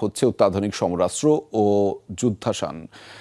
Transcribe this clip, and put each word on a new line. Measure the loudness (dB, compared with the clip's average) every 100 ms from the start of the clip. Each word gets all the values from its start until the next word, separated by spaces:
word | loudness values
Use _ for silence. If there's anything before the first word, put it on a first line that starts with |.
হচ্ছে | -2 0 0
অত্যাধুনিক | 4 2 2 -2 -2
সমরাস্ত্র | -2 0 -2 0 2 2 0
ও | 0 4 4 2 0 -8 -4
যুদ্ধাসান। | -2 -2 -4 -4 -6 -8 -14 -18 -20 -20